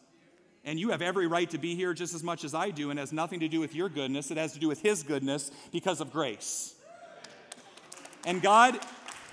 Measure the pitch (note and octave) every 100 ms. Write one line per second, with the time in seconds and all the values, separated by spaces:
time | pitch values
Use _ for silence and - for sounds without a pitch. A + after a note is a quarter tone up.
0 | _ _ - _ _ _ D3+ D#3+ A3+ D#3
1 | F3 F#3+ E3+ E3+ E3+ D#3 E3 F3 F3+ D#3+
2 | F3 E3 E3+ E3 D3 D#3+ G3+ D3+ C#3+ C#3+
3 | C3+ D#3 D#3+ F3+ D#3 D#3+ D3+ D3+ F#3 C#3+
4 | C3+ C#3 C#3 D#3 D#3 D3+ D#3 C#3+ G#3 G3+
5 | C#3+ C#3 C3+ C#3+ - - - E3+ F#3+ D#3
6 | C#3 C#3+ C3+ G#2 - - - - - -
7 | - - - - - - - - - -
8 | - - E3+ F3+ G3+ G#3+ B3+ B3 - -
9 | - - -